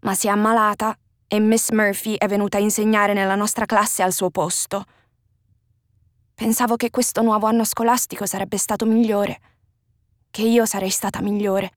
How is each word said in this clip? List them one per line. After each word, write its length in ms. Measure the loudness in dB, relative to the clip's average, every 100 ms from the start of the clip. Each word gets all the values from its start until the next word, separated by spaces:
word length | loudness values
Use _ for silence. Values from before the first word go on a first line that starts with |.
Ma 120 | -2
si 140 | -2 0
è 20 |
ammalata 640 | 2 2 4 2 2 -4 -6 _ _ _
e 140 | 0
Miss 300 | 4 2 2
Murphy 420 | 0 0 0 -4
è 140 | -2 -2
venuta 300 | 0 -2 0
a 20 |
insegnare 520 | 0 0 2 2 2
nella 220 | 2 0
nostra 320 | 0 -2 -2 0
classe 360 | 0 0 0
al 100 | -2
suo 180 | 0 -2
posto. 540 | -2 -4 -4 -4 -6 -8 _ _ _ _ _ _ _ _ _ _ _ _ _ _
Pensavo 440 | _ -2 0 0 0
che 140 | -2
questo 320 | -2 -2 0
nuovo 240 | 2 2 2
anno 180 | 2
scolastico 600 | 0 0 0 0 -2 -6
sarebbe 320 | -6 -6 -6 -4
stato 300 | -4 -2 2
migliore, 540 | 2 4 2 -2 -4 _ _ _ _ _ _ _ _ _
che 120 | -2
io 220 | 2 4
sarei 260 | 2 -2 -4
stata 300 | -4 -4 -4
migliore. 520 | -4 -2 0 0 -2